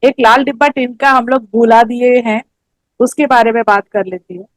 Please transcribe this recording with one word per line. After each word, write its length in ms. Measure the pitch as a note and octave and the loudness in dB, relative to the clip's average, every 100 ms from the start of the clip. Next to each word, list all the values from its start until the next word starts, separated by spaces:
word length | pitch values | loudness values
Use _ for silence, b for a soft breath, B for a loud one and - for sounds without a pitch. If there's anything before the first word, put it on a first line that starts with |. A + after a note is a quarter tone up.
एक 120 | A#3+ C4+ | 0 0
लाल 240 | A#3 A#3+ | 2 2
डिब्बा 240 | C4+ B3+ C#4+ | 0 -2 -2
टिन 260 | C#4+ B3+ | -2 -6
का 160 | A#3+ C4+ | -4 0
हम 180 | C4 A#3 | 0 0
लोग 160 | C4 | -4
भूला 380 | A3 A3 A#3 A3+ | -4 -2 2 4
दिए 320 | A#3 A#3+ B3 B3 | 2 0 0 0
हैं, 200 | A#3 G#3+ - _ _ _ _ _ | 0 -6 -6 _ _ _ _ _
उसके 260 | B3 - D4 | -4 -2 0
बारे 260 | B3 A3+ | 2 2
में 120 | A3+ | 0
बात 240 | A3+ G3+ G3 | 0 -2 -2
कर 180 | G#3+ F#3 | -6 -6
लेती 300 | F#3 _ F3+ | -10 _ -18
हूँ। 120 | G3+ | -18